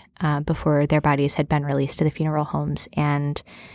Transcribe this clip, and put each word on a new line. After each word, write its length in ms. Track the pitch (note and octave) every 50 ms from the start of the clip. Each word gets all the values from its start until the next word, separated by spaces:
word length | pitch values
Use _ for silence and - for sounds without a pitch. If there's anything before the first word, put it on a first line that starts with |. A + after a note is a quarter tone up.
| - _ _ -
uh, 200 | - D3+ D3 C#3+
before 460 | D3+ - D#3+ - - D#3 D3 C#3+ D3
their 140 | C#3+ D#3 D3+
bodies 340 | - D3+ C#3+ C#3 C#3+ C#3+ -
had 140 | - C#3+ -
been 160 | D#3 D3 C#3+
released 340 | C#3+ C#3 C#3 C#3 C#3 - -
to 60 | D#3
the 60 | D#3
funeral 340 | - - D#3 D#3 D3+ D3+ D3+
homes. 440 | - - D3+ D3 D3 D3 - - -
And 500 | - D3+ D3 D3 D3 C#3+ C#3+ C#3+ D3 - - - - - - - -